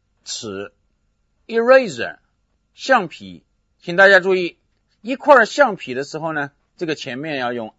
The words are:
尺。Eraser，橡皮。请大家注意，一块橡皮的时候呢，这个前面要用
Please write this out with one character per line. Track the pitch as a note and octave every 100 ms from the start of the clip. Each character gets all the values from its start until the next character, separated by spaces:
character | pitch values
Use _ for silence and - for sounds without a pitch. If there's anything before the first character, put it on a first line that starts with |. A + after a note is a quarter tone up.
| _ _
尺。 | - - A2+ F#2+ G2 _ _ _ _ _ _ _ -
Eraser， | A3+ A#3 C4+ A#3+ A#2+ F2+ - _ _ _ _ _
橡 | _ - B3+ F3
皮。 | - G2 F2 _ _ _ _
请 | - F3
大 | G3
家 | F#3+
注 | F#3 F#3
意， | F3 - _ _ _ _
一 | G#3+ C4
块 | D4 C4+
橡 | G#3 - C4
皮 | F#3 -
的 | B2
时 | C#3+ D#3
候 | D#3+
呢， | D3+ C#3 _ _ -
这 | E3
个 |
前 | D3 C#3 B2
面 | D#3 C#3
要 | B2
用 | A#2+ A2